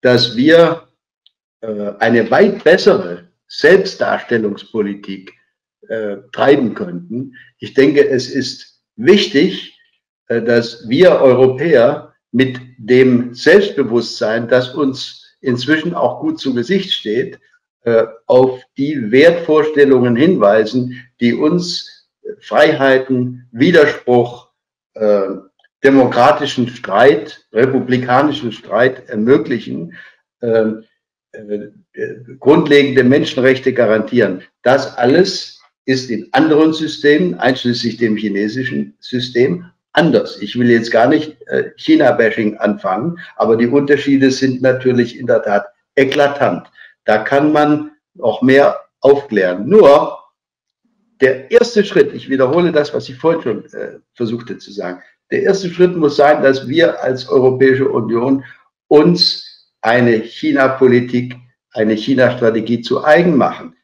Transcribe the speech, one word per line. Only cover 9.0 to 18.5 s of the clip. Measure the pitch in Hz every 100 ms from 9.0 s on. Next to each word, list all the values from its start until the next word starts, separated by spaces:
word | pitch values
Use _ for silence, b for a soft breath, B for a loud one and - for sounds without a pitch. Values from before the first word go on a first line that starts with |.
| 123 202 - 135 185 - - _ _ _ _ _ _
äh, | 117
dass | 113 117 113 - 113
wir | 135 180 143
Europäer | 135 123 131 127 165 139 104 - - _ _
mit | 120 127 - - _
dem | 107 127 127 120 -
Selbstbewusstsein, | - 143 190 196 - 120 117 113 - 110 117 117
das | 127 123 -
uns | 139 131 - - b b
inzwischen | 135 120 131 160 175 175
auch | 104 -
gut | 151 160
zu | 139
Gesicht | 120 113 196 -
steht, | - 107 110 85 - _ _ _ _ 117
äh, | 113 113 - _
auf | 127 127